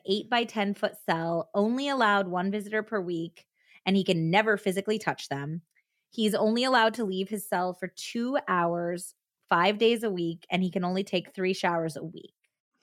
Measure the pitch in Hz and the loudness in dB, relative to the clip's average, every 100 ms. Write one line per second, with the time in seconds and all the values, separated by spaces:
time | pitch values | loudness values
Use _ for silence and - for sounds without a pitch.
0 | - 208 220 240 240 226 202 202 208 - | -2 -2 0 0 0 -2 -2 -2 -4 -4
1 | - 165 165 170 - 202 214 247 285 269 | -2 -2 0 -2 -2 0 0 0 -2 2
2 | 220 202 185 180 190 208 202 214 214 214 | 4 4 2 -2 -2 -4 -4 -4 -2 -4
3 | 180 170 165 - _ _ _ _ 190 196 | -4 -4 -6 -10 _ _ _ _ 2 2
4 | 185 175 160 190 220 202 196 185 196 220 | 4 2 4 4 4 2 0 -2 -2 -2
5 | 175 135 - 139 143 165 - _ _ _ | -2 -4 -6 -6 -6 -8 -12 _ _ _
6 | _ - 214 202 214 233 262 254 226 220 | _ -2 0 2 2 2 2 4 4 2
7 | 214 190 190 214 - 185 180 180 185 - | -2 -4 -4 -6 -4 -2 -2 -4 -10 -10
8 | - 240 240 277 - 185 170 170 175 175 | -8 -4 -2 -2 0 0 0 0 -2 -4
9 | - - _ _ _ 175 185 208 226 233 | -8 -18 _ _ _ 2 4 4 2 2
10 | 220 180 170 170 - 180 185 190 180 185 | 0 -2 -4 -6 -4 -2 0 0 0 -2
11 | 190 180 170 - 185 185 185 170 165 151 | -2 -4 -4 -4 -2 0 0 0 -2 -6
12 | 160 - - _ _ _ _ _ | -10 -14 -20 _ _ _ _ _